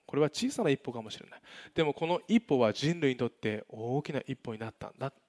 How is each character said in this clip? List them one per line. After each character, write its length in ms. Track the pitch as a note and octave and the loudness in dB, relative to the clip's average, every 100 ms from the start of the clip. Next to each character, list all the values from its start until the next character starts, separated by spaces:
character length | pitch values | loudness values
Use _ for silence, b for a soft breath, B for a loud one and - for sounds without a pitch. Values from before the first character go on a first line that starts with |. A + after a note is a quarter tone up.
こ 120 | - C#3+ | -4 2
れ 40 | |
は 80 | D3+ | 2
小 220 | - B3+ | 2 -2
さ 120 | C4+ | 0
な 60 | F3+ | 2
一 80 | C3+ | 2
歩 160 | - | 0
か 80 | A#2 | -8
も 80 | A2 | -10
し 100 | - | -14
れ 80 | - | -16
な 80 | - | -20
い。 20 | B B B | B B B
で 80 | - | 0
も 120 | D#3 | 0
こ 120 | - E3 | 0 -2
の 140 | F3 - | -2 2
一 140 | A3 | 2
歩 160 | - C3+ | 4 4
は 160 | A2 | 4
人 260 | G2+ C#3+ E3+ | 4 0 2
類 120 | C#3+ | 0
に 40 | B2 | 2
と 120 | A#2+ | -2
っ 20 | |
て 340 | - A2 G#2+ - | -2 -4 -4 -8
大 320 | A2+ A#2 C3+ | -8 -2 -2
き 100 | D3 | -2
な 80 | C#3 - | -6 -6
一 100 | C3 | -8
歩 160 | - | -8
に 80 | A2 | -8
な 80 | A2+ | -8
っ 60 | - | -10
た 120 | - | -14
ん 80 | - | -8
だ 80 | C3+ | -8
っ 80 | - | -8